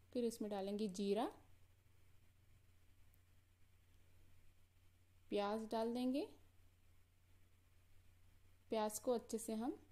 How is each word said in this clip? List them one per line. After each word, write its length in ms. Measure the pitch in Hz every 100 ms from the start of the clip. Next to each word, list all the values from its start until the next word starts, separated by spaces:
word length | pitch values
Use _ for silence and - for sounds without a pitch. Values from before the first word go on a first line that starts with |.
| -
फिर 120 | 247
इसमें 260 | 233 233 214
डालेंगे 380 | 202 196 208 214
जीरा, 400 | 180 196 202 349 - - - - - - - - - - - - - - - - - - - - - - - - - - - - - - - - - - - - - - - -
प्याज 380 | 202 202 220 220
डाल 220 | 226 233
देंगे। 340 | 240 254 277 427 - - - - - - - - - - - - - - - - - - - - - - - -
प्याज 280 | 220 214 -
को 140 | 262
अच्छे 260 | 233 - 220
से 160 | 226
हम 240 | 220 262 415 -